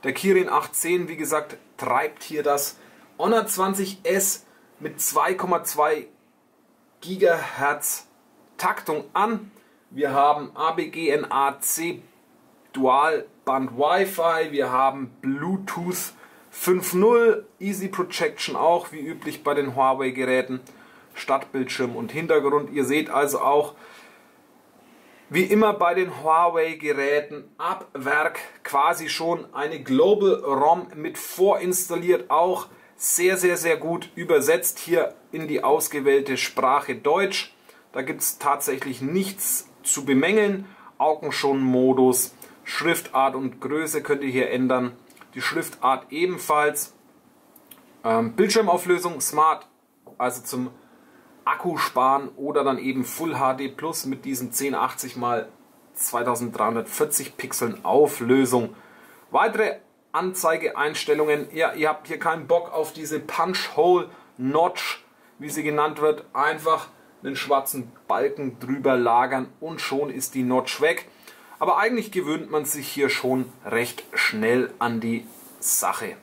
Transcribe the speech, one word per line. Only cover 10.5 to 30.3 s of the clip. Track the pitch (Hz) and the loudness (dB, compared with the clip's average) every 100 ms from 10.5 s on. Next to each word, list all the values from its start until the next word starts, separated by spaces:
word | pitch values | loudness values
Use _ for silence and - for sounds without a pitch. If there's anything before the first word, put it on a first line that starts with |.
A | - 160 | -4 -2
B | 165 156 | -2 -6
G | 160 160 | -2 0
N | 147 - | 0 0
A | 135 139 139 | 0 0 0
C | - - 165 143 - _ _ _ _ _ _ | -6 -4 -4 -8 -14 _ _ _ _ _ _
Dual | 135 131 135 151 151 - _ | 0 4 4 4 0 -4 _
Band | - 131 131 117 | -2 -2 -2 0
Wi-Fi, | 147 180 190 - 165 160 160 | 2 2 0 0 0 2 -2
wir | 143 127 | -2 0
haben | 127 135 135 127 - | 2 2 0 -10 -8
Bluetooth | 131 139 165 190 196 - 175 180 - - - - - | -6 -4 -4 -4 -4 -8 -6 -6 -8 -14 -20 -20 -20
fünf | - - 185 180 | -6 0 0 2
null, | 180 208 240 233 214 - _ | 4 6 6 6 4 -2 _
Easy | 196 190 190 | -6 -4 -6
Projection | - 180 - 160 - - 139 | -4 -6 -2 -4 -2 -6 0
auch, | 151 175 - | 4 2 0
wie | 156 | -12
üblich | 147 160 151 - | -10 -8 -10 -4
bei | - | -2
den | 147 139 123 | 0 0 2
Huawei | 131 131 131 | 2 2 -2
Geräten, | 127 127 127 127 127 - - - - - | -2 0 0 0 -6 -10 -20 -20 -20 -20
Stadtbildschirm | - - 135 - 139 127 - 123 | -14 -2 -2 -2 -6 -4 -2 -4
und | 117 117 | -4 -8
Hintergrund. | 127 165 156 139 147 143 | -6 2 2 4 0 0
Ihr | 147 | -4
seht | 127 147 151 | 0 0 0
also | 135 143 135 | 0 0 2
auch, | 131 143 147 - - - - - _ _ _ _ _ _ _ - - - _ | 2 2 2 -6 -20 -20 -20 -20 _ _ _ _ _ _ _ -20 -20 -20 _
wie | 147 | 0
immer | 190 208 220 | 4 4 4
bei | 202 175 | 4 2
den | 175 185 131 | 2 -2 -2
Huawei | 151 160 175 165 160 | 2 4 4 2 -2
Geräten, | 160 151 135 139 147 147 147 - _ | -2 -4 0 2 0 -2 -14 -16 _
ab | 165 185 - | -6 -6 -8
Werk | 139 131 147 160 - - - | -8 -2 0 0 -4 -14 -16
quasi | - 139 151 170 156 | -2 2 2 2 -4
schon | - 165 170 - | -4 -2 -2 -4
eine | - 147 156 | -6 -6 -6
Global | 131 131 175 208 196 | 0 4 6 6 4